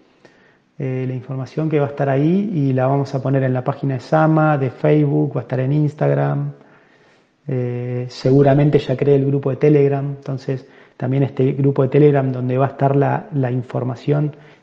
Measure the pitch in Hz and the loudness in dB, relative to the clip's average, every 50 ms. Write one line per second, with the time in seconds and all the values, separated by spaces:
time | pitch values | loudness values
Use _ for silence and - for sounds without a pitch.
0 | _ _ _ _ _ _ _ _ _ _ _ _ _ _ _ - 135 131 131 127 | _ _ _ _ _ _ _ _ _ _ _ _ _ _ _ -10 -8 -6 -6 -6
1 | 131 127 127 123 113 - 135 131 127 - - 156 156 156 156 147 143 - - - | -6 -6 -8 -8 -10 -10 -10 -10 -10 -8 -6 -4 -2 0 0 0 0 -2 -2 -2
2 | 139 139 135 135 147 160 180 196 208 214 180 147 139 135 131 127 127 131 139 139 | -2 0 2 2 2 2 2 0 0 -2 -2 0 0 0 2 2 2 2 2 0
3 | 139 - 147 127 117 143 139 135 131 131 127 127 123 143 135 - - 139 135 120 | -2 -2 -4 -4 -2 0 0 0 0 0 -2 -2 -2 -4 -4 -4 -4 -4 -4 -6
4 | - - 160 156 160 156 160 160 156 156 151 139 135 123 - - - 151 151 151 | -4 0 2 2 4 4 4 4 4 2 2 0 -2 -4 -4 -2 0 2 2 2
5 | 147 139 147 151 151 139 127 135 120 - 131 127 131 135 147 151 151 143 147 - | 2 2 0 0 0 -2 -4 -6 -6 -4 -4 -2 -2 0 0 0 0 -2 -2 -2
6 | 147 143 143 143 143 143 143 143 143 143 143 - - _ _ _ _ _ _ _ | -2 0 0 0 0 -2 -2 -4 -4 -6 -10 -12 -20 _ _ _ _ _ _ _
7 | _ _ _ _ _ _ _ _ _ 139 135 127 123 123 123 123 123 123 123 123 | _ _ _ _ _ _ _ _ _ -8 -6 -4 -4 -4 -6 -6 -8 -6 -8 -8
8 | 127 123 - - - 131 135 143 139 139 135 147 147 151 147 139 - - 127 - | -8 -10 -8 -2 2 4 6 6 6 6 6 4 4 4 2 2 0 -2 -2 0
9 | - 143 143 139 135 139 139 139 - 139 127 131 151 151 151 143 139 139 139 139 | 2 2 2 2 2 0 -2 -2 -2 -4 -2 2 2 4 4 4 4 2 0 -2
10 | 139 143 139 139 - - 139 123 - - 135 127 - - - - - _ _ - | -4 -6 -8 -10 -10 -10 -10 -8 -6 -6 -8 -8 -10 -16 -20 -20 -20 _ _ -8
11 | 131 127 131 139 139 - - - 131 139 139 135 139 139 135 143 135 131 - 143 | -4 -2 0 0 0 0 0 0 0 0 0 0 0 0 2 2 0 2 4 4
12 | 147 147 143 139 131 131 127 127 123 127 127 131 135 131 - - 135 135 135 143 | 4 4 4 2 0 -2 -4 -4 -4 -2 0 0 0 -2 0 0 0 0 2 2
13 | 139 131 135 175 - - 160 139 127 123 127 127 120 - - 127 123 127 123 - | 0 0 -2 -4 -6 -6 -4 -4 -2 -2 -2 -4 -6 -6 -6 -6 -6 -6 -8 -6
14 | - 143 143 147 151 147 - - - - - _ | -4 -4 -2 -2 -2 -4 -6 -10 -20 -20 -20 _